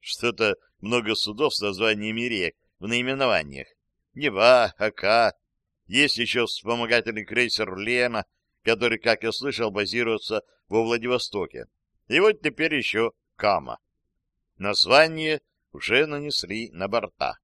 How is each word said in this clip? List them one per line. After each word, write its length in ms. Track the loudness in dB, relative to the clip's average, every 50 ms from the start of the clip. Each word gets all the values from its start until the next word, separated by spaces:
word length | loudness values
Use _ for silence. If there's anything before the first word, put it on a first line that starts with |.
Что-то 560 | _ -10 -8 -2 -2 -4 0 0 0 0 0 -2 _ _ _ _
много 340 | -6 -2 0 0 0 0 -2
судов 400 | -2 -2 -6 -4 -2 -2 -2 -2
с 60 | -2
названиями 640 | -4 -4 -2 0 0 0 0 0 -2 -6 -4 -4 -4
рек 340 | -4 -2 -2 -2 -4 -4 _ _ _ _ _
в 100 | -8 -4
наименованиях. 800 | -2 -2 -2 -2 -2 -2 0 2 2 0 0 -4 -12 -16 -16 _ _ _ _ _ _ _ _ _ _
Нева, 600 | -4 -4 -2 0 4 6 8 8 8 6 2 0 _
Ока. 560 | -4 -4 -4 -2 0 2 4 4 4 2 0 _ _ _ _ _ _ _ _ _ _
Есть 320 | _ 2 2 2 2 2 -2
еще 280 | -2 -2 0 0 0
вспомогательный 800 | 0 -2 -8 -4 -4 -2 -2 0 2 2 0 0 0 -6 -8 -8
крейсер 520 | -4 0 0 0 0 0 -4 -4 -4 -4
Лена, 480 | -8 -4 -2 0 0 0 0 0 -4 -6 _ _ _ _ _ _ _ _
который, 360 | 0 0 2 2 0 0 0
как 240 | 2 2 2 2 0
я 100 | -4 -4
слышал, 380 | -4 -6 -6 -4 -2 -4 -2
базируется 720 | 0 -2 -2 -2 -2 -2 -2 0 -2 -4 -4 -4 -6 -6 -6 _ _ _ _ _
во 140 | 0 0 2
Владивостоке. 840 | 2 0 -2 0 0 -2 -2 -2 -4 -6 -6 -6 -6 _ -16 -16 _ _ _ _ _ _ _ _ _
И 100 | 2 4
вот 220 | 4 4 2 2 -4
теперь 320 | -6 -4 -2 -4 -2 -2
еще 380 | -2 -4 -2 0 0 0 -2 -2 _ _ _ _
Кама. 420 | _ 0 2 2 2 0 -6 -14 -14 _ _ _ _ _ _ _ _ _ _ _ _ _ _ _
Название 840 | _ -4 -4 0 0 2 6 6 6 6 6 2 -4 -4 -2 -4 -4 _ _ _ _ _ _ _
уже 340 | -12 -4 0 2 2 2
нанесли 640 | 2 -2 -8 -6 -6 -6 -6 -6 -6 -6 -8 -8 -10
на 180 | -8 -8 -6 -2
борта. 500 | -2 -2 -4 -4 _ _ -6 -6 -6 _